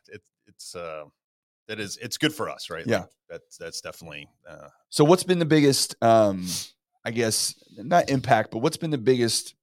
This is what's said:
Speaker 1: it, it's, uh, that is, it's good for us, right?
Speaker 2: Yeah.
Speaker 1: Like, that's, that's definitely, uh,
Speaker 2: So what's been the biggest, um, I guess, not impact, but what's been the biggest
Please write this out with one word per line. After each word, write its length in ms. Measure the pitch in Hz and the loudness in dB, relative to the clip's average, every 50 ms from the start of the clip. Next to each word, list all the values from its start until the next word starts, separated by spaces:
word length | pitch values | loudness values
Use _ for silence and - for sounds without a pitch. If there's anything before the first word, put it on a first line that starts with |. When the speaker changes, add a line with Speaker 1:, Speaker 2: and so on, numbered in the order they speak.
| _ _ 104 | _ _ -20
Speaker 1:
it, 80 | 104 _ _ _ _ _ | -20 _ _ _ _ _
it's, 280 | _ _ - - - - | _ _ -20 -20 -16 -14
uh, 300 | 90 85 82 78 78 76 71 _ _ _ _ _ _ _ _ _ _ _ - | -12 -12 -12 -12 -14 -16 -18 _ _ _ _ _ _ _ _ _ _ _ -12
that 100 | 107 104 | -10 -8
is, 200 | 104 95 - - | -8 -10 -10 -12
it's 180 | 120 113 - - | -12 -12 -4 -2
good 140 | - 151 | -2 -2
for 160 | - - 107 82 | -2 -4 -8 -8
us, 220 | 67 - - - | -8 -10 -12 -12
right? 160 | 85 82 82 | -12 -8 -4
Speaker 2:
Yeah. 140 | 117 113 95 | -2 -2 -2
Speaker 1:
Like, 80 | - - _ _ _ - | -4 -8 _ _ _ -18
that's, 280 | 85 82 _ _ - - | -18 -18 _ _ -20 -16
that's 220 | 82 82 - - | -16 -14 -14 -14
definitely, 460 | - 85 78 - 85 82 73 73 71 - _ _ _ 82 | -14 -14 -16 -16 -16 -18 -16 -16 -18 -20 _ _ _ -20
uh, 200 | 78 73 73 73 _ _ _ _ | -20 -20 -20 -20 _ _ _ _
Speaker 2:
So 160 | - - 147 | 2 4 6
what's 180 | 151 180 180 | 6 6 6
been 160 | - 185 185 175 | 4 2 0 0
the 60 | 170 | 2
biggest, 500 | 143 156 156 143 139 131 - - - - - | 2 4 4 4 4 4 2 0 -4 -2 0
um, 440 | 113 113 113 113 107 101 95 92 90 90 85 - - - _ _ _ _ _ _ - | 4 6 6 6 6 4 0 -2 -6 -6 -8 -8 -10 -12 _ _ _ _ _ _ -10
I 60 | 117 | -6
guess, 420 | 113 120 117 110 107 - - - - _ _ _ - | -4 -2 -2 0 0 -2 -4 -4 -8 _ _ _ -18
not 320 | - 101 131 175 175 139 123 | -14 -2 2 2 2 2 2
impact, 400 | 139 131 113 127 139 110 110 - | 0 -2 2 2 2 2 0 -2
but 80 | - 113 | -4 -2
what's 180 | 127 160 - - | -2 -2 -2 -4
been 120 | 175 160 | -4 -4
the 80 | 151 131 | -4 0
biggest 560 | 107 131 131 120 120 113 - - - - - _ | 2 2 2 4 2 0 0 -2 -6 -8 -14 _